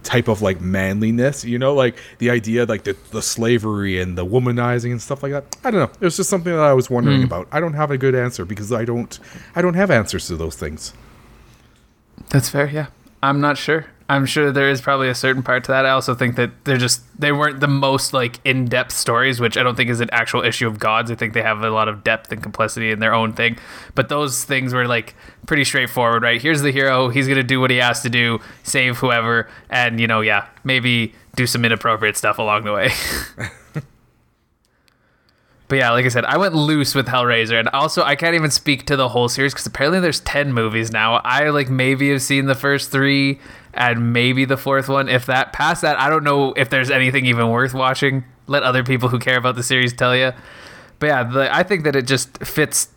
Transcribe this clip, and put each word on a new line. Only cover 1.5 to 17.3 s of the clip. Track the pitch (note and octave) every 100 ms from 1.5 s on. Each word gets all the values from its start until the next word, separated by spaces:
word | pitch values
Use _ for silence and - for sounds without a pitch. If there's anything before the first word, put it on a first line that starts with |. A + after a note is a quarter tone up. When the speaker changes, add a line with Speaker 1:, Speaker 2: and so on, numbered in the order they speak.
| A#2+
Speaker 1:
know, | C3
like, | C#3+ B2+ - - -
the | A#2
idea, | A#2+ G#2+ A#2 A#2+
like, | G#2
the, | G2+ F#2+ -
the | A2
slavery | - - A2+ A#2+ G#2+ G#2 G2 F#2
and | F#2 F2+
the |
womanizing | F2+ B2 B2 A#2+ A#2+ A#2+ A#2+
and | A#2+
stuff | - C3
like | C#3
that. | C#3+ C#3 -
I | C4
don't | G#3
know. | B2 -
It |
was | F3+ D#3+
just | F#3
something | F#3+ E3+
that | E3
I | D3
was | C3 A#2+
wondering | A#2+ C#3+ C3+
Speaker 2:
Mm. |
Speaker 1:
about. | B2+ F2+ -
I | D3+
don't | E3+
have | D3 D3+
a | C#3
good | C3+
answer | B2+ B2 B2
because | F2+ G2+ G#2
I | A#2
don't, | A#2 A#2+ G2 - - - -
I | E3+
don't | F3
have | E3+ G3
answers | B2+ G2 F2+ -
to | D#2+
those | D#2+
things. | - D#2 D#2 - - - - - - - - _ _ _ _ _ - -
Speaker 2:
That's | C#3+ -
fair, | C#3+ C#3+
yeah. | D3+ C#3+ _ - _
I'm | C#3 C#3+
not | D3 C#3
sure. | - D#3 D3+ _ -
I'm | C#3
sure | C3 D3+ D3
there | C#3 C#3
is | C3
probably | C#3+ C#3 C3
a | B2
certain | C3 C3
part | B2+ B2+
to | A#2+
that. | C3+
I | C3+
also | C3 B2
think | A#2+ B2+ A#2+
that | A#2+ -
they're | - B2+
just, | B2 - - -
they | D3